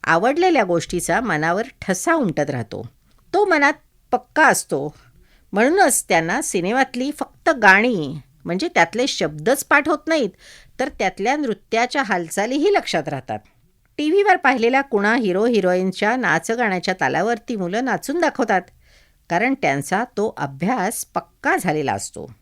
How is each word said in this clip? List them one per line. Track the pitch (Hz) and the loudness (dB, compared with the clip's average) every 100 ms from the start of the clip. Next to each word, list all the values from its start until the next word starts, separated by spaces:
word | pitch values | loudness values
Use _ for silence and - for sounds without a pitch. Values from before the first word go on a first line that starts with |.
आवडलेल्या | - 165 226 294 370 302 | 2 2 2 2 2 2
गोष्टीचा | 190 170 - 175 - 180 | 2 0 -2 -6 -2 -2
मनावर | 240 156 160 180 240 _ | 0 0 0 -2 -4 _
ठसा | - 185 - | -4 -4 0
उमटत | 330 214 151 147 | 0 0 -2 -2
राहतो. | 127 107 98 117 _ _ _ _ | -4 -6 -10 -12 _ _ _ _
तो | 359 403 | 0 2
मनात | 320 285 294 _ _ _ | 4 2 0 _ _ _
पक्का | 247 - - 294 | -4 -2 4 4
असतो. | 190 - 147 147 - _ _ _ _ _ | 4 -2 -6 -6 -10 _ _ _ _ _
म्हणूनच | 190 247 370 339 - - | 0 2 4 4 2 0
त्यांना | 175 165 226 | 0 2 -4
सिनेमातली | 294 190 175 254 262 247 269 | -2 -2 0 0 0 -2 -6
फक्त | 285 - _ - | -6 -10 _ -2
गाणी, | 285 208 190 240 208 143 151 - _ 170 | 4 6 6 4 0 -4 -8 -14 _ -6
म्हणजे | 180 339 | -4 -2
त्यातले | 233 165 220 269 | 2 2 0 -4
शब्दच | - 165 151 156 277 - | -2 -4 -2 -2 -2 2
पाठ | 294 302 | 0 2
होत | 302 - | -2 -2
नाहीत, | 320 208 - - - - - | -2 -2 -6 -20 -20 -20 -6
तर | 269 | -6
त्यातल्या | - 190 - 208 294 | -2 -4 -2 -2 -2
नृत्याच्या | 277 202 _ 226 247 285 | -2 -6 _ -2 0 -2
हालचालीही | 220 185 165 - 220 277 349 | -2 -2 -2 -4 -2 0 2
लक्षात | 403 - 175 147 | 0 0 -4 -4
राहतात. | 139 - 107 _ _ _ _ _ - | -8 -8 -10 _ _ _ _ _ -6
टीव्हीवर | 302 381 403 370 | 0 2 4 2
पाहिलेला | 269 254 233 262 | 2 2 2 2
कुणा | 269 214 202 240 | 0 0 2 2
हिरो | 214 180 233 | 0 0 2
हिरोईनच्या | 226 185 185 190 185 208 254 | 2 2 2 0 0 -2 0
नाचगाण्याच्या | 208 160 - 233 226 185 196 185 | 0 0 0 -2 0 -2 -4 -2
तालावरती | 139 139 208 233 - 226 | 0 0 0 -2 -4 -4
मुलं | 175 208 262 | -2 -2 -2
नाचून | 196 - 320 | -4 -4 0
दाखवतात, | 311 - 233 190 - _ _ _ _ _ _ | 0 0 0 0 -2 _ _ _ _ _ _
कारण | 170 240 | -2 0
त्यांचा | 262 151 139 135 190 | 0 -2 -2 -2 -4
तो | 247 - 214 - | -2 -4 -4 -4
अभ्यास | 143 135 180 247 185 - - | -8 -4 -2 -2 -2 -6 -8
पक्का | - - _ 277 339 | -8 -10 _ -2 -2
झालेला | 190 151 135 | 0 -2 -2
असतो. | 101 - 87 76 - | -4 -6 -14 -16 -18